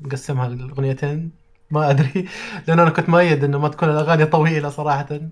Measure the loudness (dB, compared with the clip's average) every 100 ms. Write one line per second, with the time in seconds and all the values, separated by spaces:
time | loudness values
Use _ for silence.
0 | -10 -10 -6 -4 -4 -6 -10 -4 -4 -4
1 | -6 -6 -8 -14 _ _ -6 0 2 2
2 | 2 0 -6 -10 -14 -8 0 4 4 2
3 | 2 4 4 2 2 0 -2 0 0 2
4 | 2 2 4 4 2 0 -4 -4 -2 -2
5 | -4 -8 -10